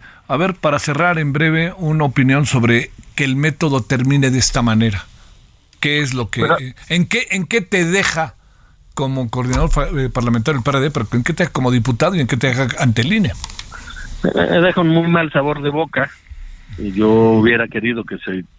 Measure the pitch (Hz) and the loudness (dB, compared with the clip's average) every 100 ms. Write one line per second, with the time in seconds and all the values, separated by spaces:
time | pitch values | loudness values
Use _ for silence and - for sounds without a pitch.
0 | - - - 139 190 180 156 143 - 143 | -18 -18 -4 -2 -2 -2 -2 0 -2 0
1 | 175 165 147 147 160 160 170 185 160 156 | 0 0 -2 0 2 2 -2 -2 -2 0
2 | 147 131 131 135 131 127 117 117 - - | 2 2 2 2 2 2 4 2 0 -10
3 | - - 139 131 156 147 160 135 - 131 | -10 -4 -2 0 -2 0 0 0 0 0
4 | 131 143 135 131 - 135 120 110 113 95 | 0 2 2 2 0 0 2 2 2 -2
5 | - - - - - _ _ _ 147 147 | -8 -20 -20 -20 -20 _ _ _ -2 0
6 | 139 127 110 120 110 165 131 - - 170 | -2 -4 -4 -2 0 0 -4 -14 -2 0
7 | 170 226 247 190 160 233 180 190 170 190 | 0 -2 -2 -4 -2 -2 0 0 2 0
8 | 143 160 147 - _ _ _ _ - - | 0 -2 -6 -10 _ _ _ _ -12 -6
9 | 135 135 120 123 127 127 156 147 135 143 | -4 -2 -4 -4 -2 0 2 0 0 -2
10 | 131 123 120 117 113 143 127 135 135 143 | -2 -2 0 2 0 0 0 0 0 -2
11 | 110 120 131 160 180 - 127 123 117 120 | -2 -2 -2 -2 -2 0 0 2 0 0
12 | 160 185 123 120 135 120 127 - 127 113 | 0 0 0 0 0 0 -2 0 2 2
13 | 131 220 156 - - - - - - - | 2 2 0 -4 -10 -14 -16 -16 -16 -14
14 | - - 175 - 180 175 175 175 165 160 | -14 -4 -2 0 2 2 2 2 2 2
15 | 170 170 156 147 143 147 143 147 160 131 | 4 2 2 0 -2 -2 -2 -2 -2 -4
16 | 139 - - - - - - - 104 95 | -4 -8 -20 -18 -18 -18 -18 -10 -6 2
17 | 110 113 113 113 113 117 117 - 117 113 | 4 6 6 6 4 2 0 -4 -4 -4
18 | - 95 - 92 85 | -8 -10 -8 -8 -10